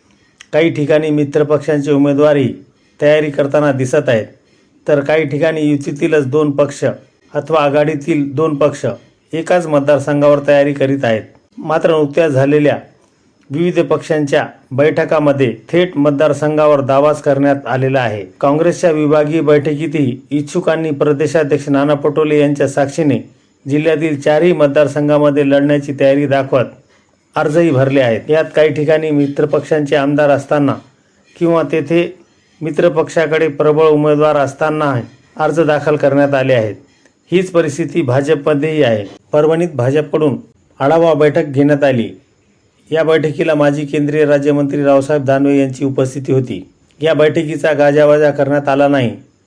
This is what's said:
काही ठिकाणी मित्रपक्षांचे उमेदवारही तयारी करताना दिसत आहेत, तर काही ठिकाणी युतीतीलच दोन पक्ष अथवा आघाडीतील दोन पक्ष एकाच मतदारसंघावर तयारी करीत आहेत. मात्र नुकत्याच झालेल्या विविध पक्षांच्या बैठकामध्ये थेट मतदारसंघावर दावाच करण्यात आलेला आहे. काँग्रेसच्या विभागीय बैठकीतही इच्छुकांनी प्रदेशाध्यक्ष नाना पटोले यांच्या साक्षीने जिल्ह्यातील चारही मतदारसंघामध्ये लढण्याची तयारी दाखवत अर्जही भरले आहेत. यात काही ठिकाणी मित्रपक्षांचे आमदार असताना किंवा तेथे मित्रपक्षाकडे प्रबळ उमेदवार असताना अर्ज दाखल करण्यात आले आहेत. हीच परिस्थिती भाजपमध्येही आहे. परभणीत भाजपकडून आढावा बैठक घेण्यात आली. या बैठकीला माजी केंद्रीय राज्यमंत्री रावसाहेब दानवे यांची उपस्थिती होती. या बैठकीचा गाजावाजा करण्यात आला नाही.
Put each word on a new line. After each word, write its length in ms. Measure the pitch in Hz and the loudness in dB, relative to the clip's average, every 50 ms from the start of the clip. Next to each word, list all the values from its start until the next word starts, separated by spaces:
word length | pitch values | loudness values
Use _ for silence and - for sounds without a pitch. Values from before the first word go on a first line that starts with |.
| _ _ _ _ _ _ _ _ - _ - | _ _ _ _ _ _ _ _ -14 _ 0
काही 160 | 151 165 165 | 0 0 0
ठिकाणी 400 | 139 151 147 139 156 151 156 156 | 0 -2 -2 0 0 0 2 0
मित्रपक्षांचे 840 | 151 151 147 139 143 151 147 143 151 143 139 - 151 147 139 151 | 0 0 0 0 0 0 0 2 0 -2 0 0 -2 -2 0 0
उमेदवारही 640 | 147 139 143 143 143 139 147 151 147 143 131 113 - - - _ _ _ _ _ _ - | 2 2 2 2 2 2 4 4 4 2 0 -2 -2 -6 -16 _ _ _ _ _ _ -2
तयारी 300 | 151 147 151 156 151 156 | 2 2 2 2 2 -2
करताना 400 | 143 - 143 139 139 151 147 147 | -2 -4 -4 0 0 0 0 0
दिसत 380 | 135 127 135 127 - 151 135 131 | 0 0 -2 -2 0 -2 0 2
आहेत, 160 | 123 110 104 - - _ _ _ _ _ _ _ _ _ - - | 0 -2 -2 -4 -12 _ _ _ _ _ _ _ _ _ -2 0
तर 120 | 151 147 | 0 0
काही 260 | 139 143 151 160 160 | 0 0 0 0 0
ठिकाणी 360 | 143 135 143 160 160 160 156 | -2 -2 -2 -2 -2 -2 0
युतीतीलच 680 | 151 147 147 139 139 - - - - 160 160 151 143 127 | 0 0 0 0 -2 -6 -6 -4 -2 0 0 0 0 0
दोन 240 | 135 156 156 147 | 0 0 0 0
पक्ष 340 | 139 139 147 139 - - 151 127 - - - _ _ _ _ _ - | 0 0 -2 -2 -2 -4 -4 -4 -4 -6 -12 _ _ _ _ _ -8
अथवा 260 | 147 135 143 160 156 | -8 -6 -2 0 0
आघाडीतील 760 | 147 143 135 151 151 151 160 143 143 170 165 151 143 139 135 | 0 2 2 0 0 0 -2 -6 -4 -4 -2 -2 -2 -4 -4
दोन 200 | 135 160 160 151 | -2 -2 -2 0
पक्ष 300 | 139 151 143 135 - - 123 101 - _ _ _ _ _ _ - | 0 0 0 -2 -2 -6 -8 -8 -8 _ _ _ _ _ _ -10
एकाच 340 | 160 160 - 180 180 170 156 | -8 -4 0 -2 -2 0 0
मतदारसंघावर 720 | 151 143 139 139 147 131 127 - 147 143 143 147 147 143 139 143 | -2 -2 2 2 0 0 0 -2 -2 0 2 2 2 2 2 2
तयारी 260 | 147 143 143 143 143 | 2 2 2 0 0
करीत 260 | 139 135 135 139 139 135 | -2 -2 -2 -2 -2 -2
आहेत. 180 | 117 113 107 107 - _ _ _ _ _ - | -2 -2 -2 -4 -10 _ _ _ _ _ -14
मात्र 320 | - 160 156 165 160 180 | -6 -4 -2 0 0 2
नुकत्याच 420 | 165 156 156 139 143 - 170 160 | 2 2 0 0 0 0 0 2
झालेल्या 460 | 139 131 135 139 147 151 147 143 120 98 - - _ _ _ _ _ _ _ _ _ _ _ - | 2 2 2 2 2 2 2 2 0 -2 -6 -16 _ _ _ _ _ _ _ _ _ _ _ -10
विविध 280 | 135 151 170 180 170 170 | -6 -2 -2 -2 0 0
पक्षांच्या 680 | 165 143 165 147 - - 165 151 151 139 156 151 120 - - - _ - | 0 0 -2 -4 -2 -2 -2 -2 -2 0 0 -2 -2 -4 -8 -18 _ -10
बैठकामध्ये 840 | 131 123 143 156 156 165 160 151 165 156 151 147 139 127 135 117 107 - - - | -2 0 0 0 2 0 -2 0 0 0 0 0 0 2 0 -2 -2 -6 -10 -4
थेट 260 | - 170 180 180 - 143 | 0 0 0 0 0 0
मतदारसंघावर 840 | 143 151 143 139 156 151 143 131 151 151 156 151 151 151 151 139 | 0 0 2 2 0 0 0 0 -2 -2 0 2 2 2 2 2
दावाच 400 | 135 123 135 139 143 151 147 147 | 2 0 0 2 2 2 0 0
करण्यात 340 | - 147 139 139 139 143 139 139 139 117 | 0 -2 0 2 2 0 0 0 -2 -4
आलेला 320 | 120 131 131 131 131 135 | -4 -2 -2 -2 0 -2
आहे. 260 | 123 113 104 107 95 - - - | -2 -2 -4 -8 -10 -12 -10 -2
काँग्रेसच्या 500 | - 139 143 156 165 175 165 165 - 175 | 0 0 2 2 0 0 0 0 0 0
विभागीय 500 | 156 156 151 143 151 151 151 147 156 165 | 0 2 0 2 2 2 2 0 0 -2
बैठकीतही 760 | 151 147 147 147 131 156 151 143 160 160 147 160 143 123 120 - - - | 2 2 2 2 2 0 -4 -4 -6 -4 -2 -2 -2 -2 -2 -6 -10 -6
इच्छुकांनी 600 | 139 151 143 147 - 180 170 - 160 160 165 160 | -6 -6 -6 -4 -6 -4 -2 -2 -2 -2 -2 -4
प्रदेशाध्यक्ष 800 | 147 135 151 147 151 139 156 143 135 165 156 139 151 143 - 147 | -2 -2 0 0 0 0 -2 0 0 0 0 0 -2 -2 -2 0
नाना 240 | 143 139 139 147 151 | 0 0 2 0 0
पटोले 460 | 143 143 151 143 156 156 151 151 147 | 0 0 -2 0 0 -2 0 2 2
यांच्या 280 | 143 147 147 139 147 135 | 2 2 0 0 -2 -2
साक्षीने 600 | - 147 143 135 - - 165 147 123 113 113 - _ _ _ _ _ _ - 139 | 0 -2 -2 -2 -2 -2 -2 0 0 -2 -4 -8 _ _ _ _ _ _ -8 -4
जिल्ह्यातील 520 | 135 151 156 165 160 147 156 160 151 135 | -2 0 0 0 0 0 -2 -2 -4 -2
चारही 320 | 139 151 151 156 170 180 175 | 0 0 2 2 2 2 2
मतदारसंघामध्ये 960 | 156 151 143 139 151 151 135 - 151 147 147 147 147 147 147 139 147 147 139 | 2 2 2 2 2 0 0 0 -2 0 0 2 2 2 2 2 2 0 2
लढण्याची 440 | 139 143 143 147 147 147 143 143 135 127 | 2 2 2 2 0 0 -2 -4 -4 0
तयारी 280 | 139 135 139 143 147 135 | 2 2 2 2 0 0
दाखवत 380 | 135 139 131 135 - 131 120 - - - _ _ _ _ _ _ _ _ _ _ - | 0 -2 -2 0 0 0 -2 -2 -6 -20 _ _ _ _ _ _ _ _ _ _ -6
अर्जही 340 | 151 156 156 147 170 170 165 | -4 -2 0 2 2 2 2
भरले 320 | 143 127 135 135 135 139 | 2 2 0 2 2 2
आहेत. 280 | 131 120 113 104 - - | 2 2 0 -2 -2 0
यात 160 | 151 160 156 156 - | 0 0 0 0 0
काही 140 | 156 151 156 | 2 2 2
ठिकाणी 420 | 143 156 151 143 160 156 160 156 | 2 0 0 0 0 0 0 0
मित्रपक्षांचे 840 | 147 143 143 139 143 - 151 147 147 151 139 - 160 151 147 139 160 | 0 0 0 -2 -2 -2 -2 0 0 -2 -2 0 -2 -2 0 0 0
आमदार 340 | 147 139 139 147 143 151 143 | 0 0 0 0 2 2 2
असताना 460 | 143 131 135 - 151 147 143 131 113 98 - - _ _ _ _ _ _ _ _ _ - | 2 0 0 -2 0 0 0 0 -2 -4 -8 -20 _ _ _ _ _ _ _ _ _ -4
किंवा 240 | 175 165 165 165 156 143 | 0 0 2 0 0 -2
तेथे 460 | 160 160 147 139 170 170 170 175 - - _ _ _ _ _ _ _ - | -2 -4 -2 0 0 0 0 -2 -6 -16 _ _ _ _ _ _ _ -10
मित्रपक्षाकडे 840 | 156 160 151 175 175 175 147 156 160 151 - 165 160 147 156 160 160 156 | -10 -8 -4 0 0 0 0 0 -4 -2 -2 -2 -2 0 0 0 -2 -2
प्रबळ 380 | 143 143 151 151 151 151 160 | -2 0 0 0 2 4 4
उमेदवार 500 | 156 151 151 147 151 151 143 151 151 151 | 4 4 2 2 2 2 2 2 2 2
असताना 640 | 147 139 131 131 - 160 156 151 151 151 143 135 120 113 113 - - _ _ - - | 2 0 -2 -2 -4 -4 -4 -2 -2 -2 -2 -2 -4 -6 -8 -14 -20 _ _ -8 -4
अर्ज 220 | 156 151 151 165 | -2 -2 0 0
दाखल 360 | 165 147 151 143 139 160 151 | 2 2 2 0 0 0 -2
करण्यात 380 | 143 147 143 135 143 143 139 139 | 2 2 0 2 2 2 2 2
आले 200 | 135 131 135 131 | 0 0 2 2
आहेत. 220 | 120 110 107 98 - - _ _ _ _ _ _ _ _ - | 2 0 -2 -6 -10 -16 _ _ _ _ _ _ _ _ -2
हीच 200 | 165 185 185 180 | -2 -2 0 0
परिस्थिती 500 | - 175 160 151 135 - 165 151 - - | 0 0 0 0 -2 -6 -6 -4 -2 -4
भाजपमध्येही 840 | 160 123 123 139 143 143 160 147 139 160 151 143 143 160 156 151 143 | -2 0 0 0 0 0 0 0 0 0 0 0 0 -2 0 0 0
आहे. 220 | 120 113 107 101 95 - - _ _ | 0 0 -2 -4 -8 -14 -20 _ _
परभणीत 380 | - 151 151 156 165 165 175 180 151 | -2 0 2 2 2 0 -2 -4 -2
भाजपकडून 640 | 127 120 131 135 151 147 143 - 117 107 - - - - - _ _ _ _ _ - | -2 -2 0 0 -2 -2 -2 -2 -2 0 0 -2 -4 -10 -16 _ _ _ _ _ -4
आढावा 340 | 135 139 156 165 165 165 156 | 0 0 2 2 4 2 2
बैठक 300 | 143 151 151 143 170 160 | 4 2 2 2 0 -2
घेण्यात 380 | 147 135 139 143 147 147 143 143 | -2 0 2 2 2 2 2 2
आली. 260 | 139 127 117 110 92 - - _ _ _ _ _ _ _ _ _ _ _ _ _ - | 0 0 0 -2 -6 -8 -16 _ _ _ _ _ _ _ _ _ _ _ _ _ -6
या 120 | 147 160 156 | -2 -2 0
बैठकीला 520 | 151 160 160 143 156 139 139 170 160 156 | 2 2 2 0 -2 -2 -2 0 0 2
माजी 300 | 147 147 147 143 151 151 | 2 2 0 0 -2 -4
केंद्रीय 400 | 143 - 151 147 143 143 156 151 | -4 -2 -2 -2 0 0 0 2
राज्यमंत्री 580 | 143 147 143 139 147 143 147 143 139 143 147 143 | 2 2 2 2 2 0 0 0 -2 -2 0 2
रावसाहेब 420 | 139 139 139 135 139 151 147 135 | 2 2 2 2 0 -2 -2 0
दानवे 320 | 131 135 135 139 143 139 139 | 0 0 2 2 2 2 2
यांची 280 | 139 135 127 - 147 | 0 -2 -4 -4 -6
उपस्थिती 460 | 135 127 143 135 127 - 147 131 - | -4 -2 -2 -2 -2 -4 -8 -4 -2
होती. 380 | 135 131 123 - 107 87 - - _ _ _ _ _ - | -2 -2 -2 -4 -6 -12 -12 -16 _ _ _ _ _ -4
या 120 | 147 160 160 | -2 0 2
बैठकीचा 600 | 139 151 156 143 170 160 147 160 151 143 160 151 | 2 2 2 2 0 -4 -4 -6 -4 -2 -2 0
गाजावाजा 580 | 135 147 143 143 151 151 147 147 151 151 147 | 2 2 2 4 4 4 4 4 4 4 2
करण्यात 380 | 139 143 143 135 143 147 139 139 | 2 0 -2 0 0 -2 0 0
आला 180 | 135 139 143 143 | 0 2 2 2
नाही. 300 | 143 139 123 113 113 - - _ _ _ _ | 2 0 0 -2 -4 -8 -16 _ _ _ _